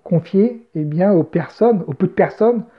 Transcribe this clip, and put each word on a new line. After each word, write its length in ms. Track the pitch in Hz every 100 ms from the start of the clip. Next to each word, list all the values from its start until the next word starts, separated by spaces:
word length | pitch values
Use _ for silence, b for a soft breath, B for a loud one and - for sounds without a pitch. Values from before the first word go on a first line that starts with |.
confiées, 640 | - 165 - 196 233 233 _ 160
eh 80 |
bien, 300 | 151 156 196
aux 100 | 180
personnes, 600 | 156 170 147 - 226 214 160
aux 60 |
peu 140 | 135 180
de 40 |
personnes 520 | - 175 - 220 240 -